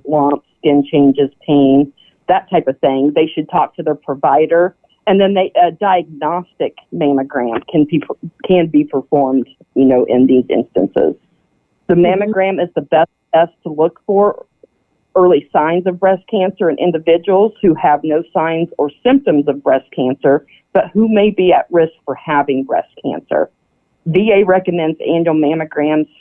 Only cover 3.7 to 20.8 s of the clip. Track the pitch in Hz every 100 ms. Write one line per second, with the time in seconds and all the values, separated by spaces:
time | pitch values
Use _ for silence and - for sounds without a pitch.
3.7 | - 160 147 - 139 151 139 156 170 175
4.7 | - _ _ - 196 196 196 185 - 175
5.7 | 170 202 185 160 151 151 175 175 - 143
6.7 | - - - 147 139 135 143 120 113 -
7.7 | 160 147 165 - - 170 _ - 185 160
8.7 | 151 151 139 131 147 135 131 120 _ _
9.7 | - 135 127 120 123 131 131 123 - 117
10.7 | - 95 - 80 - _ _ _ _ _
11.7 | _ - 175 175 190 208 202 190 196 175
12.7 | - 147 156 165 _ _ 165 170 _ 175
13.7 | 151 165 - - 196 208 - - _ _
14.7 | _ _ _ _ - 180 165 - 170 151
15.7 | 170 180 180 190 185 - 214 185 185 175
16.7 | 143 180 160 160 170 170 190 214 - 196
17.7 | 156 170 147 160 151 165 - 160 165 165
18.7 | - 147 - 240 269 226 151 143 139 -
19.7 | 131 - - 127 123 147 143 - _ _
20.7 | 190